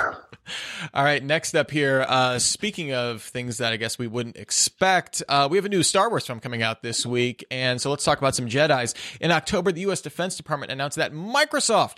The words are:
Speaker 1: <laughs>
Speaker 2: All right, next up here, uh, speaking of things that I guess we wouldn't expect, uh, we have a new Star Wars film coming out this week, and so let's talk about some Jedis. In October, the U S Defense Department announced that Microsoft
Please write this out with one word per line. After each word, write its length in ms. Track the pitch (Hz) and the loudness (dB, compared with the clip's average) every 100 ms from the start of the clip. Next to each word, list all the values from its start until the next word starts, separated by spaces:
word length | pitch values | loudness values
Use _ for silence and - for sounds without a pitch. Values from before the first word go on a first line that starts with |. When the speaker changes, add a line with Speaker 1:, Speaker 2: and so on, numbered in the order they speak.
Speaker 1:
<laughs> 40 | - - - - - - - - 165 | -4 -6 -16 -20 -12 -10 -10 -10 -6
Speaker 2:
All 100 | - | 0
right, 220 | 143 143 | 2 2
next 300 | 139 160 - | 0 -2 0
up 160 | 160 139 | 0 0
here, 340 | 151 139 135 131 | 2 2 2 4
uh, 320 | 131 127 123 | 4 2 2
speaking 540 | - - 135 - 151 | 0 0 -4 -4 -4
of 300 | 127 120 113 | -2 -2 -4
things 340 | - 127 123 117 | -8 -8 -6 -2
that 140 | 117 | -2
I 60 | 110 | -2
guess 200 | 113 - | -4 -4
we 80 | 120 | -4
wouldn't 300 | 117 120 - | -4 -6 -8
expect, 880 | 104 - - - 190 180 - - 165 | -4 0 0 2 2 2 0 -8 0
uh, 220 | 139 139 | 2 4
we 60 | 185 | 2
have 80 | |
a 60 | 196 | 2
new 120 | 196 | 2
Star 280 | 151 190 220 | 2 4 2
Wars 160 | 190 - | 2 -4
film 120 | 117 | -8
coming 240 | 131 120 | -6 -2
out 200 | 113 113 | -2 -2
this 240 | 120 113 120 | -4 -4 -2
week, 400 | 123 123 120 - | 0 0 -2 -8
and 300 | 127 127 123 | -2 0 0
so 80 | 139 | -2
let's 160 | 143 | 0
talk 140 | - 143 | 2 2
about 180 | 135 127 | 2 0
some 100 | 123 | -2
Jedis. 460 | 131 156 135 120 - - - | 2 4 4 2 -4 -10 -4
In 80 | 160 | 2
October, 420 | 160 - 196 180 | 2 2 0 0
the 80 | 165 | 0
U 100 | 196 | 0
S 100 | 175 | -2
Defense 340 | 147 - 180 - | -4 -6 -6 -6
Department 340 | 151 147 127 | -6 -6 -4
announced 280 | 135 143 151 | -4 -4 -2
that 160 | 135 | -4
Microsoft 840 | 151 196 277 294 294 - 208 131 | -4 -2 0 2 2 2 4 2